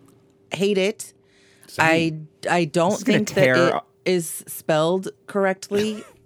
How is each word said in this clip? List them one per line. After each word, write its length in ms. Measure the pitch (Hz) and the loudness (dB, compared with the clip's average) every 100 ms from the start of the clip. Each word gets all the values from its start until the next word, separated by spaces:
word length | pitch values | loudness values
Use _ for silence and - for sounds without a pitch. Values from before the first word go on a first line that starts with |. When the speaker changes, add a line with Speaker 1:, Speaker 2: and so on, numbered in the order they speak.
| - _ _ _ _ | -20 _ _ _ _
Speaker 1:
hate 240 | 156 196 190 | -4 0 0
it. 360 | 190 - - - _ _ _ _ - | -2 -4 -14 -20 _ _ _ _ -8
Speaker 2:
Same. 640 | - 160 165 165 156 151 _ - | 0 2 2 0 -4 -12 _ -2
Speaker 1:
I, 100 | 170 | 0
I 60 | 160 | 0
don't 260 | 175 170 | 0 0
Speaker 3:
This 60 | 214 | 0
is 40 | 208 | 0
gonna 120 | 208 | 0
Speaker 1:
think 100 | 208 | 0
that 120 | 196 | 2
Speaker 3:
tear 120 | 127 127 | 4 4
Speaker 1:
it 180 | 131 | 2
Speaker 3:
up. 140 | - - _ - | 0 -6 _ -2
Speaker 1:
is 380 | 185 165 - - | -2 -2 -10 -14
spelled 600 | - - 156 160 190 190 - - | -10 -2 0 2 0 -4 -12 -8
correctly. 760 | 202 190 190 - 202 214 214 - | -2 0 -2 -4 -2 -2 -4 -12
Speaker 3:
<laughs> 40 | - | -20